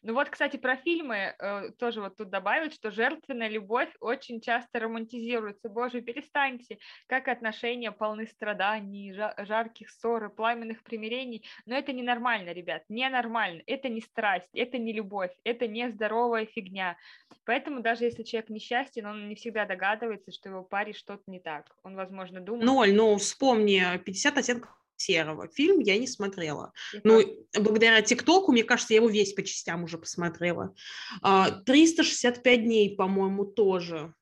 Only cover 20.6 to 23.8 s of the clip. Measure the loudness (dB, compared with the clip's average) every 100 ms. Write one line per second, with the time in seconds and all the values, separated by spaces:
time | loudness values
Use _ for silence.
20.6 | -8 -6 -6 -10 -16 -18 -14 -14 -10 -12
21.6 | -14 _ -16 -12 -10 -10 -14 -14 -8 0
22.6 | 2 4 6 6 6 4 0 0 4 4
23.6 | 4 4